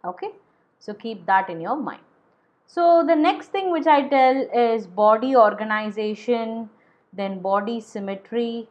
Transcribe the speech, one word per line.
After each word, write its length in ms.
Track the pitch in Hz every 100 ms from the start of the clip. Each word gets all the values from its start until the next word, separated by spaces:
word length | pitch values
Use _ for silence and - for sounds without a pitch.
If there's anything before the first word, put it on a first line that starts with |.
Okay, 280 | 180 185 427 - _ _ _ _
so 160 | - 208
keep 320 | 226 214 175
that 200 | 190 190
in 140 | 165
your 140 | 170 277
mind. 260 | 202 - _ _ _ _ _ _ _
So 380 | - 339 339 320
the 100 | 320
next 340 | 320 403 -
thing 200 | - 381
which 160 | 330 302
I 220 | 285 285
tell 420 | 277 262 269 262
is 360 | 240 233 226 196
body 480 | 180 214 220 254 262
organization, 1400 | 214 202 214 214 214 208 214 214 - 233 226 226 220 _ _ _ _
then 260 | 185 196 190
body 400 | 185 196 202 233
symmetry 880 | 226 214 196 196 - 226 233 233 226